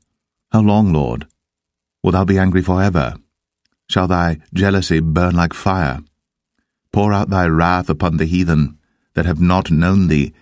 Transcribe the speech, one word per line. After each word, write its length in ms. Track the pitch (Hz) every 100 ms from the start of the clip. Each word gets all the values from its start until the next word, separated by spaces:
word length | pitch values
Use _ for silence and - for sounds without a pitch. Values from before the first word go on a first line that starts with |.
| _ _ _ _ _
How 80 | 110
long, 320 | 104 104 101
Lord? 340 | 78 64 58 - _ _ _ _ _ _ _
Wilt 80 | 92
thou 140 | 92 95
be 120 | 95
angry 240 | 95 90
for 220 | 92 92
ever? 320 | 98 87 62 - _ _ _ _ _ _ -
Shall 200 | 98 90
thy 300 | 87 85 76 -
jealousy 460 | 90 98 98 87 80
burn 340 | 80 82 90
like 200 | 87 85
fire? 480 | - 101 95 73 67 - _ _ _ _ _ _ _ _
Pour 220 | 104 104
out 160 | 101 -
thy 180 | 98 85
wrath 420 | 80 85 90 87
upon 280 | 76 87 78
the 80 | 80
heathen 520 | 90 85 78 69 - _ _ _
that 120 | - 82
have 140 | 78
not 320 | 87 92 -
known 380 | 78 87 98 87
thee, 240 | 76 65 -